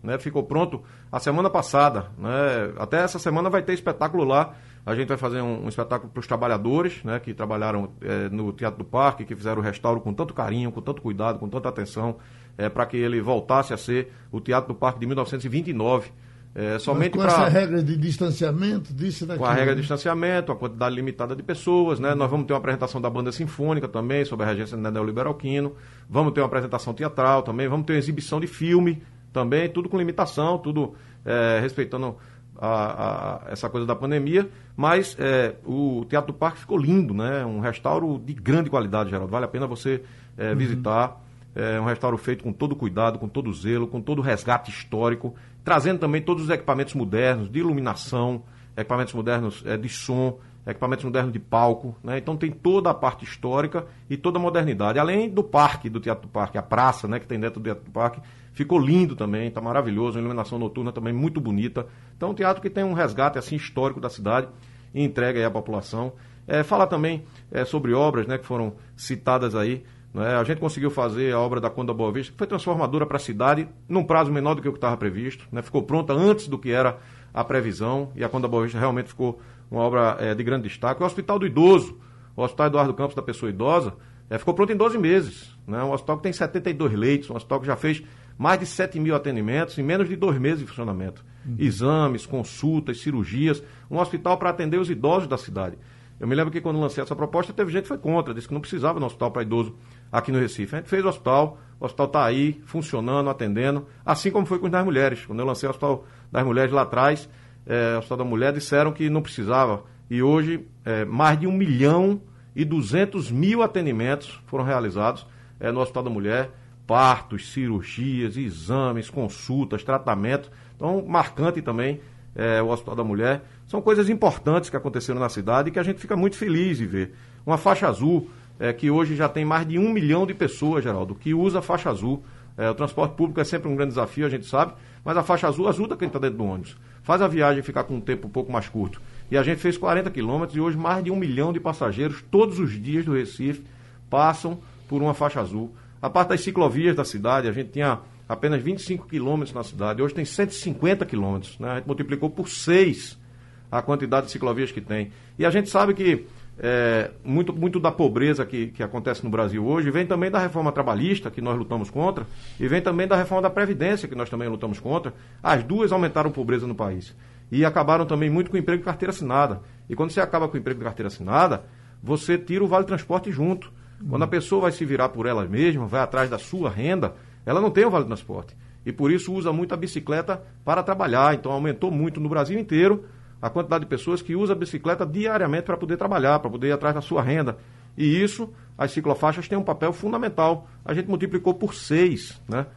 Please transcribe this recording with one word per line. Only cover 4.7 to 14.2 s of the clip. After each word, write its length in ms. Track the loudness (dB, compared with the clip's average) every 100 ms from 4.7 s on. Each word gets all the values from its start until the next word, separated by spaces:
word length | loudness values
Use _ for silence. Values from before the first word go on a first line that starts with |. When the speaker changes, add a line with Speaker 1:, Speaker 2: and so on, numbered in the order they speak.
| -12 -6
Speaker 1:
A 100 | -4
gente 140 | -2
vai 80 | -4
fazer 240 | -4 -4
um, 240 | -4 -4 -6
um 40 |
espetáculo 420 | -6 -4 -4 -6
pros 160 | -10 -4
trabalhadores, 760 | -2 0 0 2 2 0 -4
né, 160 | -6 -6
que 140 | -6
trabalharam, 580 | -8 -4 -2 -2 -2 -4 -8
eh, 280 | -6 -4 -4
no 220 | -4 -6
Teatro 260 | -4 -6 -6
do 60 | -4
Parque, 400 | 2 2 0 -6
que 100 | -8
fizeram 260 | -4 -2
o 20 |
restauro 360 | -2 -2 0 0
com 140 | -2
tanto 200 | -4 -4
carinho, 380 | -4 -4 -2 -4
com 100 | -6
tanto 200 | -8 -6
cuidado, 380 | -6 -4 -2 -4
com 80 | -6
tanta 220 | -6 -6
atenção, 480 | -6 -6 -4 -4 -4 -12 -20 -16 -6
eh, 100 | -4
pra 180 | 0 -2
que 120 | 0
ele 240 | 0 0
voltasse 520 | 0 0 2 2 2
a 40 | -4
ser 340 | -2 -2 -2 -8